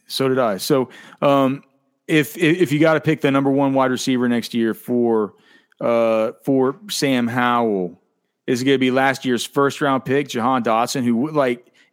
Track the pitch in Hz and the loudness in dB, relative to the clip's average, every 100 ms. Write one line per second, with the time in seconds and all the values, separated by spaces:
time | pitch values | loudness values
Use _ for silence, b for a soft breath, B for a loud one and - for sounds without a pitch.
0 | - - 135 131 117 95 - 139 123 B | -12 -4 -2 0 0 -2 0 0 0 B
1 | B B 143 139 135 139 _ _ _ _ | B B 0 2 2 -2 _ _ _ _
2 | - 160 147 170 165 185 151 147 160 156 | -2 0 0 0 0 2 2 2 2 2
3 | 156 156 143 139 139 135 139 135 131 123 | 0 0 0 0 0 0 0 2 0 -2
4 | - 127 123 120 - 117 113 104 - 123 | -2 0 0 -2 -2 -2 -2 -2 -4 0
5 | 120 113 101 _ b b b b 120 117 | 2 0 -2 _ b b b b -2 0
6 | 113 110 110 - - 135 131 143 - - | 2 0 -2 -4 -2 2 2 -2 -10 -4
7 | 139 127 117 123 123 120 117 98 90 87 | -2 0 -2 0 0 2 0 -2 -4 -8
8 | _ _ _ _ - 123 131 135 131 127 | _ _ _ _ -4 -2 2 2 2 2
9 | 135 127 131 120 - 143 139 - 147 135 | 0 0 -2 -4 -2 0 0 0 -2 -2
10 | - 139 135 123 117 131 117 110 120 143 | 0 -2 -2 -2 0 0 0 0 0 -2
11 | 120 117 151 151 131 123 _ b b | 0 0 0 0 0 -2 _ b b